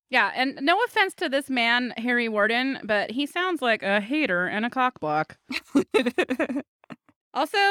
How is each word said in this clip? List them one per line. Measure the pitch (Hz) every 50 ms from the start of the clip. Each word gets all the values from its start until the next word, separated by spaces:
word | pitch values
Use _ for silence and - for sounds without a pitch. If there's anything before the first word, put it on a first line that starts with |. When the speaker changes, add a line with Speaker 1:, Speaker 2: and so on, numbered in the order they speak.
| _ -
Speaker 1:
Yeah, | 247 247 208 196 -
and | - 262 277 - - 269
no | 302 349 403 480
offense | 466 - 453 392 381 -
to | - 370 302
this | 262 277 285 -
man, | 262 247 233 233 240 247 254 233 -
Harry | - 226 247 247 240 233 226
Warden, | 214 208 202 214 233 240 262 269 262 - -
but | 208 214 202 190 -
he | 214 254 285
sounds | 285 - 349 359 370 349 302 262
like | 233 220 214 -
a | 196 202 208
hater | 202 214 277 311 302 214 180 175 180
and | 180 - 208 220
a | 240
cockblock. | - 262 254 254 - - - 151 151 156 156 - - _ _ - 254 - - _ -
Speaker 2:
<laughs> | 285 - - - - 247 240 - - 330 - 269 - 311 - 247 277 - _ _ _ _ - - - _ _ _ _ _ _ -
Speaker 1:
Also, | 247 302 294 - 403 403 392